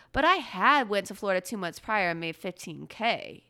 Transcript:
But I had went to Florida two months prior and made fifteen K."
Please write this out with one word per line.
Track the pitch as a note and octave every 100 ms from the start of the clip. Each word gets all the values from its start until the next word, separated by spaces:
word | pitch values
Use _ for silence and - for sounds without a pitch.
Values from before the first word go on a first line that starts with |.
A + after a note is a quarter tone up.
| _
But | B3+ D#4
I | F#4
had | B3 F#3 A3+ D4 A3+
went | G3+ F#3+
to |
Florida | G3 G3+ F#3
two | F#3 G#3+
months | F3 -
prior | - G#3+ F3+
and | E3
made | E3 D#3+
fifteen | A2+ - - D3 D3+
K." | - A3+ G#3 - -